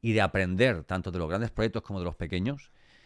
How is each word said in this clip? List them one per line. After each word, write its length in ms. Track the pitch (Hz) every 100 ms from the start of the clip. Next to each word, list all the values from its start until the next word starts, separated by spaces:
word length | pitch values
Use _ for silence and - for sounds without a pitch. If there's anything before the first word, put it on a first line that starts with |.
y 100 | 117
de 100 | 107
aprender 600 | 98 101 92 92 127 92
tanto 260 | 73 92 90
de 80 | 87
los 100 | 80
grandes 220 | 92 120
proyectos 320 | - 113 104
como 160 | - 98
de 60 | 87
los 120 | 85
pequeños 540 | 85 90 101 139 - _ - -